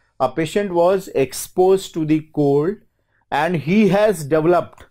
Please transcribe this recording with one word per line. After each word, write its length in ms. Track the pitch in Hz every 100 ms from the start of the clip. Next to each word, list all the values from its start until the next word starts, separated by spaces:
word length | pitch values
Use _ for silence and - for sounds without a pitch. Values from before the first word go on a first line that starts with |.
| _ _
A 80 | 131
patient 440 | 156 160 208 202
was 360 | 175 175 196 -
exposed 800 | 123 131 - - - 185 190 -
to 100 | 175
the 240 | 156 156 156
cold 420 | - 143 143 160 214 _ _ _ _ _
and 260 | 139 165 175
he 320 | 131 208 202
has 360 | 196 214 170
developed. 600 | 139 156 156 175 - - -